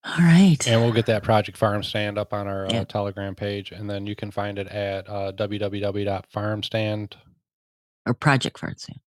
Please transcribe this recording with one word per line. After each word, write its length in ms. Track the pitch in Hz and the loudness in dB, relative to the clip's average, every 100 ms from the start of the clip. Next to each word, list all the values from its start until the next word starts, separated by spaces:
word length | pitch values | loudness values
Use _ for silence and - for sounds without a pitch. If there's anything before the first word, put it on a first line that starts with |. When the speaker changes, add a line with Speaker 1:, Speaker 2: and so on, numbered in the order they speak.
| - | -6
Speaker 1:
All 100 | 160 | 4
right. 460 | 170 170 190 147 127 | 8 10 8 6 4
Speaker 2:
And 140 | 113 | 4
we'll 120 | 117 | 6
get 120 | 113 113 | 2 2
that 140 | 107 | 0
Project 340 | - 110 104 - | 4 2 2 0
Farm 260 | 110 104 | 0 0
Stand 340 | - 110 104 104 | -2 -4 -2 -4
up 160 | 104 | -4
on 140 | 104 101 | -4 -4
our, 180 | 98 98 | -6 -2
uh, 20 | |
Speaker 1:
Yeah. 120 | 117 - | -2 -2
Speaker 2:
Telegram 500 | 107 101 98 98 98 | -4 -4 -4 -8 -6
page, 360 | 104 101 98 | -4 -6 -8
and 180 | 98 104 | -12 -8
then 180 | 101 101 | -6 -6
you 80 | 104 | -8
can 160 | 104 | -8
find 260 | 101 104 101 | -6 -6 -6
it 100 | 98 | -8
at, 400 | 104 101 98 95 | -6 -4 -6 -6
uh, 220 | 104 98 | -6 -6
W 280 | 95 104 104 | -4 -4 -2
W 220 | 104 101 | -4 -4
W 240 | 101 101 101 | -4 -4 -4
dot 200 | 98 - | -4 -6
farm 360 | 104 104 107 | -6 -4 -4
stand. 540 | 101 110 107 107 104 - _ _ _ _ _ _ _ _ - | -4 -2 -2 -4 -6 -12 _ _ _ _ _ _ _ _ -6
Speaker 1:
Or 80 | |
Project 440 | 120 151 135 - - | -2 2 2 0 -8
Farm 180 | - - | -12 -10
Stand. 220 | - - _ | -16 -18 _